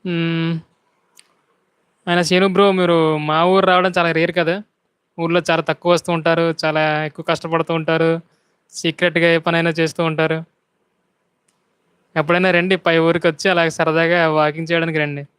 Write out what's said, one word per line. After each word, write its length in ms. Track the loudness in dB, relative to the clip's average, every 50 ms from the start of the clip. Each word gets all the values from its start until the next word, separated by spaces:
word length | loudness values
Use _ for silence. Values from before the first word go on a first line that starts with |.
| _
మ్మ్. 460 | -4 -4 -2 -2 -2 -2 -2 -2 -4 -4 -6 -8 _ _ _ _ _ _ _ _ _ _ -20 _ _ _ _ _ _ _ _ _ _ _ _ _ _ _ _ _
ఆయన 140 | -2 -2 0 0
సీను 200 | 2 2 2 2 2 2
బ్రో, 100 | 4 4 4 4 2
మీరు 180 | 2 2 2 2 2 2 0 -2 -2 -2
మా 100 | 0 2 2 4 4
ఊరు 120 | 4 4 6
రావడం 220 | 4 4 2 2 0
చాలా 140 | 0 0 0 0
రేర్ 160 | 0 0 0 0
కదా, 180 | 0 0 0 -2 -4 -8 _ _ _ _ _ _ _ _ _ _
ఊర్లో 220 | -6 -4 0 0 0 0 0
చాలా 140 | -2 -2 0 -4
తక్కువ 220 | -6 -4 0 0 0
వస్తూ 140 | 0 0 -2 -4
ఉంటారు, 280 | -2 0 0 0 2 0 -2 -2 -2 -4
చాలా 200 | -2 0 0 0 0 -2 -2 -4
ఎక్కువ 180 | -6 -8 -10 -4 -4
కష్టపడుతూ 420 | -4 -4 -2 -4 -4 -4 -2 -2 -4 -4
ఉంటారు, 320 | 0 -2 0 2 2 0 0 -2 -6 _ _ _ _ _ _ _ _ _ -18
సీక్రెట్గా 540 | -6 -6 -6 -4 0 -2 0 0 2 2 2 2
ఏ 20 | 2 0
పనైనా 240 | 0 -2 0 0 -2 0 -2
చేస్తూ 220 | -2 -4 -2 -4 -4 -2
ఉంటారు. 280 | -2 -2 -2 -2 -2 -6 -8 _ _ _ _ _ _ _ _ _ _ _ _ _ _ _ _ _ _ _ _ _ _ _ _ _ _ _ _ _ _ _ _ _ _
ఎప్పుడైనా 340 | -4 0 0 0 0 2 2 2
రండి, 180 | 2 2 0 -2 0 _
పై 100 | 0 2 2 2
ఊరికి 200 | 2 0 2 0 -2
వచ్చి 160 | -2 0 -2 0 2
అలా 100 | 2 0 -2 0 -2
సరదాగా 400 | -2 0 0 0 0 2 2 2 2 2 2
వాకింగ్ 320 | 2 0 0 -2 -4 -4 -2
చేయడానికి 280 | -2 -2 -2 -2 -2 -4 -4
రండి 200 | -4 -6 -10 -12 -14 _